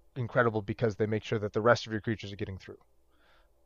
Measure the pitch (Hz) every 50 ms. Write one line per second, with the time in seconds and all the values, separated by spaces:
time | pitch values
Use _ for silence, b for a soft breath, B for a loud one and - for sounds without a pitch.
0 | - - - 127 120 110 - 131 120 117 107 110 101 117 110 - 127 117 98 -
1 | 110 104 110 107 - - 120 110 101 101 - 110 107 120 117 - - 110 110 107
2 | - 120 110 - - 101 101 95 104 95 95 92 - - 101 - - _ _ _
3 | _ _ _ _ _ _ _ _ _ _ _ _ _